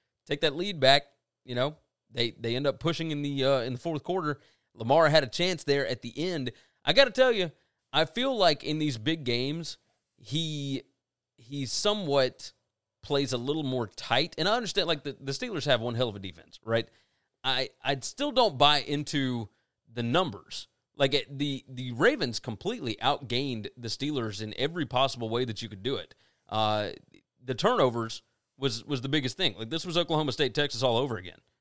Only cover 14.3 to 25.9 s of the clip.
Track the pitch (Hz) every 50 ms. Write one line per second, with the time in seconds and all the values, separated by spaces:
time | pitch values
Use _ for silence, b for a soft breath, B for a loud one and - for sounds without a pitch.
14.3 | - - 160 196 220 247 226 170 - 196 170 170 165 143 - 143 131 - 139 131
15.3 | 135 - 247 240 202 147 127 147 127 110 113 120 117 117 127 113 101 101 95 92
16.3 | 82 - - _ - - - 110 117 117 - - _ _ _ _ _ _ _ _
17.3 | _ _ - 131 131 131 135 - _ _ - 131 143 131 - - - - 285 294
18.3 | 220 254 240 196 139 123 143 147 147 139 110 - 147 147 143 - - 139 135 127
19.3 | 123 117 110 - _ _ _ _ _ _ _ _ 113 120 117 117 131 180 185 139
20.3 | 98 90 - - - - - _ _ _ _ _ _ - 139 135 139 139 - -
21.3 | 143 135 147 147 139 131 - - 127 127 127 123 120 120 170 240 302 233 156 120
22.3 | 117 - - - 107 - - 196 247 226 151 117 104 - 107 135 143 - 131 101
23.3 | 117 127 143 139 120 110 101 - _ 123 117 110 - - 135 151 151 131 113 110
24.3 | 101 101 110 107 - - 135 156 170 175 143 117 123 123 135 131 - 120 117 110
25.3 | 117 120 127 117 107 - 113 98 107 95 98 139